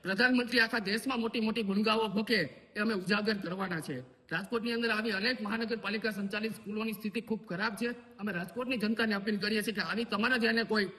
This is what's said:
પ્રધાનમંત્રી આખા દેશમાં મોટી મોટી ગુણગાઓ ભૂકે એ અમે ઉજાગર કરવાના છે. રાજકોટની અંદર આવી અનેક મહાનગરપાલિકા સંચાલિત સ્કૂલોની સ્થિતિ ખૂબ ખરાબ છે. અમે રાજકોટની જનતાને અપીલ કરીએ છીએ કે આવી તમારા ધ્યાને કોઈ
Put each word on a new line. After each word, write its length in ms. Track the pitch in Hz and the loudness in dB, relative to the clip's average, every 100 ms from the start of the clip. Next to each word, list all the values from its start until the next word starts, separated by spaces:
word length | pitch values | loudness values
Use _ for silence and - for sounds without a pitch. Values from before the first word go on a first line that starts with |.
પ્રધાનમંત્રી 580 | 180 190 247 254 240 240 | -2 2 4 4 4 4
આખા 180 | 226 233 | 4 2
દેશમાં 420 | 190 220 262 254 | 0 -2 0 0
મોટી 200 | 226 240 | 0 0
મોટી 220 | 220 220 | 0 0
ગુણગાઓ 460 | 202 196 214 220 220 | 0 2 4 4 2
ભૂકે 280 | 190 214 220 147 - - - | 0 2 2 2 -6 -12 -2
એ 40 | |
અમે 140 | 214 | 0
ઉજાગર 400 | 208 180 208 214 | 0 2 2 2
કરવાના 460 | 208 165 185 190 165 | -2 -2 -4 -2 -4
છે. 200 | 151 131 127 - - | -4 -8 -8 -20 -6
રાજકોટની 400 | 165 196 233 226 | -4 -2 -2 0
અંદર 180 | 233 233 | 0 2
આવી 200 | 214 226 | 2 0
અનેક 320 | 190 220 254 | 0 0 0
મહાનગરપાલિકા 680 | 208 226 226 226 190 214 220 | -2 -2 -2 -2 -2 -2 -2
સંચાલિત 420 | 202 196 214 220 | -2 -4 -2 -4
સ્કૂલોની 400 | 214 - 208 226 | -6 -6 -4 -4
સ્થિતિ 280 | 208 214 214 | -4 -4 -4
ખૂબ 260 | 226 220 - | -4 -6 -4
ખરાબ 280 | 175 214 | -2 -2
છે. 140 | 208 240 | -2 -4
અમે 420 | 240 - - 208 | -4 -12 -8 -4
રાજકોટની 440 | 175 175 240 247 262 | -4 -4 -6 -4 0
જનતાને 380 | 208 220 226 | 0 2 2
અપીલ 240 | 202 202 208 | 2 0 0
કરીએ 240 | 208 220 | 2 0
છીએ 120 | 208 | 0
કે 60 | 202 | -2
આવી 240 | 165 196 | -2 -2
તમારા 320 | 233 202 233 247 | -2 0 2 4
ધ્યાને 260 | 226 226 | 4 2
કોઈ 260 | 226 214 190 | 2 2 2